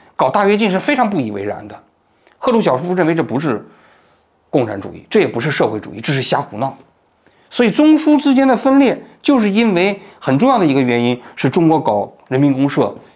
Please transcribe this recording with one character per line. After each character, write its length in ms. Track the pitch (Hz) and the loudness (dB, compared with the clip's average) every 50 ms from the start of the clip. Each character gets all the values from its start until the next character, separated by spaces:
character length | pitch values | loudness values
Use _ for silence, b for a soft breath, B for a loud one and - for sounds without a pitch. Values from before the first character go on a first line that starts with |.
| B B B | B B B
搞 160 | - 143 131 | -2 -2 0
大 160 | 220 202 196 | 0 0 2
跃 100 | 196 214 | 2 2
进 120 | 202 226 196 | 2 0 0
是 100 | 180 185 | -2 -2
非 160 | - 285 294 | -2 -2 0
常 120 | 247 240 | 0 0
不 140 | 202 202 156 | -2 -2 -4
以 80 | 120 107 | -4 -4
为 140 | 104 98 101 | -6 -8 -8
然 240 | 104 101 - 104 | -8 -8 -10 -12
的。 120 | 104 101 - - _ _ _ _ b b b b b b b | -16 -18 -20 -20 _ _ _ _ b b b b b b b
赫 120 | - 262 | -2 0
鲁 80 | 226 226 | 0 2
晓 160 | 170 165 127 | 2 2 0
夫 160 | 131 170 175 180 | 0 -2 -2 -2
认 100 | 185 165 | 0 0
为 80 | 160 170 | 0 0
这 80 | 165 | -2
不 180 | 131 107 113 139 | -2 -2 -4 -4
是 240 | 165 143 110 98 b b b b b b b b b b b b b b _ _ _ _ | -2 -2 -4 -4 b b b b b b b b b b b b b b _ _ _ _
共 160 | - 143 120 | -2 -2 -2
产 160 | 107 104 98 | -2 -6 -10
主 100 | 98 95 82 | -12 -14 -16
义， 100 | 85 - _ | -18 -8 _
这 80 | - 214 | 0 0
也 80 | 156 | 0
不 120 | 113 110 117 | 0 -2 -4
是 120 | 127 156 | -4 -4
社 180 | 139 - 151 110 | -2 0 -2 -2
会 100 | 107 107 | -2 -6
主 140 | - - 92 | -10 -12 -14
义， 80 | 104 | -8
这 100 | 113 - | -6 -4
是 120 | 139 135 120 | -4 -4 -2
瞎 180 | - 143 135 | -2 -4 -4
胡 160 | 143 - 104 | -4 -8 -8
闹。 180 | 104 131 135 131 - _ _ _ _ _ _ _ b b b b b b b | -8 -8 -8 -8 -12 _ _ _ _ _ _ _ b b b b b b b
所 120 | - - 247 | -2 0 0
以 60 | 214 | 2
中 260 | - 294 302 311 311 | 2 4 4 4 4
苏 220 | 302 311 302 302 | 4 4 2 2
之 160 | 277 - 285 262 | 2 2 2 2
间 140 | 269 269 | 4 4
的 80 | 269 247 | 2 2
分 220 | - - 269 269 277 | 2 2 2 4 4
裂， 200 | 277 220 170 B B B B B | 4 2 0 B B B B B
就 180 | - - 285 247 | 0 2 2 2
是 80 | 214 | 2
因 280 | 202 190 226 233 220 185 | 2 2 2 2 2 2
为 260 | 170 185 202 196 196 B B B B | 2 0 0 -2 -4 B B B B
很 160 | - 143 131 143 | -4 -2 0 2
重 100 | 226 269 | 2 2
要 80 | 262 | 2
的 80 | 220 180 | 2 2
一 80 | 147 135 | 2 2
个 80 | 139 | 2
原 200 | 131 123 120 120 | 2 2 0 0
因 200 | 120 123 123 123 B B B | 0 0 -2 -4 B B B
是 120 | - - | -4 -2
中 220 | 135 - 180 165 156 | 0 0 2 2 2
国 100 | 160 147 | 2 2
搞 320 | - - 104 104 101 - - _ _ | 0 0 -2 -2 -4 -6 -10 _ _
人 140 | - 131 135 | -4 -2 0
民 100 | 143 143 | 2 2
公 160 | 135 131 139 | 2 0 -2
社， 240 | 135 - 147 117 98 - B B B B | 0 0 0 -2 -2 -4 B B B B